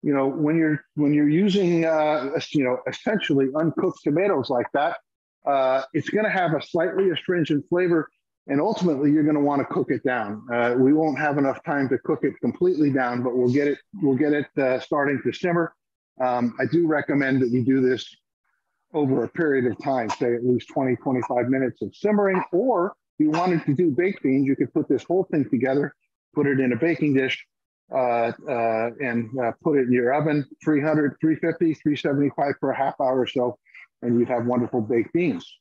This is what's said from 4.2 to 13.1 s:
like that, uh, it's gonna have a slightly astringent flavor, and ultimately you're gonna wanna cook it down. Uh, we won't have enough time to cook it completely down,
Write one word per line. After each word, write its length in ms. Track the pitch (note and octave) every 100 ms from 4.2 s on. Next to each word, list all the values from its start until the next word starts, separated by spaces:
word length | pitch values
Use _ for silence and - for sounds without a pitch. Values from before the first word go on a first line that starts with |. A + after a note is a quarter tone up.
| G3+ E3 A#2+
like 180 | B2+ A#2
that, 240 | C#3 D#3 F3 _ _ _ _ -
uh, 360 | C#3 C3 C3+ C3+
it's 160 | D#3 -
gonna 200 | G3+ G#3+
have 240 | F#3 E3+
a 80 | D#3
slightly 480 | - F3 F3 F3 G3
astringent 560 | D#3 - F3+ D3+ D3+ -
flavor, 420 | F3 F3+ E3 D3+ _ _ _ -
and 140 | C#3+
ultimately 500 | F3+ A3 F3+ C#3 D3
you're 120 | D3+
gonna 180 | D3+ D3+
wanna 240 | C#3+ C#3+ -
cook 260 | - -
it 120 | B2+ C#3
down. 420 | B2 G#2 G#2+ B2
Uh, 220 | A#2+ A#2+ B2
we 160 | C3
won't 260 | D3+ D#3+ C3+
have 180 | D3+ C#3+
enough 240 | C#3 C3+ -
time 240 | D3 C3+
to 80 | B2+
cook 240 | - D#3
it 100 | - -
completely 520 | B2 - F3+ D3+ D3
down, 320 | C3+ B2